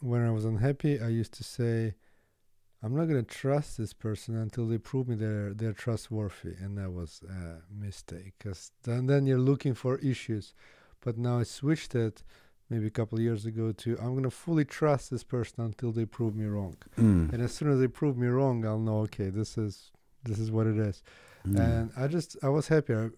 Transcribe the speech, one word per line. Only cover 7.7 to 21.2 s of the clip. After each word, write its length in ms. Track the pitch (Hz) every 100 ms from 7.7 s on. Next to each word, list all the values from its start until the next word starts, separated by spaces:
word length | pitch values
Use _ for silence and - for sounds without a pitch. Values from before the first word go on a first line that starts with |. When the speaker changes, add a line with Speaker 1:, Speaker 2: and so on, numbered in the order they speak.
Speaker 1:
mistake, 600 | 101 101 - - 85 98 -
'cause 320 | 104 92 - _
then, 220 | - 120 127
then 180 | 143 135
you're 140 | 127 127
looking 220 | 139 143 117
for 220 | 127 135
issues. 540 | 143 123 - 107 - - - - - -
But 180 | 127 113
now 220 | 120 123
I 40 |
switched 520 | 117 - 139 156 - 123
it 280 | 110 107 - - - _ -
maybe 180 | 117 107
a 100 | -
couple 200 | 110 113
of 60 |
years 220 | 117 113 113
ago 260 | 110 113
to, 260 | 107 117 117
"I'm 160 | 120
gonna 160 | 131 131
fully 360 | - - 165 143
trust 440 | - 156 135 -
this 140 | 123
person 400 | - 123 110 -
until 300 | 113 107 120
they 120 | 113 110
prove 300 | - 113 107
me 100 | 107
wrong." 300 | 104 95 - - -
Speaker 2:
Mm. 340 | 113 92 80
Speaker 1:
And 100 | 113
as 120 | 117
soon 160 | - 151
as 80 | 135
they 80 | 131
prove 300 | - 151 123
me 100 | 123
wrong, 380 | 123 135 120 110
I'll 140 | 107
know, 200 | 110 107
"Okay, 260 | 107 - 98
this 280 | 98 107 -
is, 340 | 104 - - - _ _
this 140 | 120 107
is 140 | 110
what 160 | 110 110
it 100 | 107
is." 240 | 107 95 - -